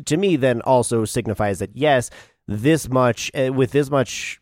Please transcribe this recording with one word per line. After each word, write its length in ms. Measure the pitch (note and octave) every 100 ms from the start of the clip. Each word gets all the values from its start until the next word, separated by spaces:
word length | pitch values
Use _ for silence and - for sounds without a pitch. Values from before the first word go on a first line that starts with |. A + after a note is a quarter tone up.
to 120 | - D#3
me 200 | G3 D3+
then 240 | C3 A#2+
also 420 | - B2+ A#2 A#2
signifies 540 | G#2+ B2+ A2 G2+ G#2 G2
that, 120 | G2+
yes, 360 | A#2+ D3+ C3 A#2 - - _ -
this 420 | G2+ C3 D#3+ B2
much, 420 | B2+ B2 A2+ -
uh, 180 | D3 C3
with 200 | C3+ C3
this 180 | C#3+ C#3
much 480 | C#3+ B2 - - -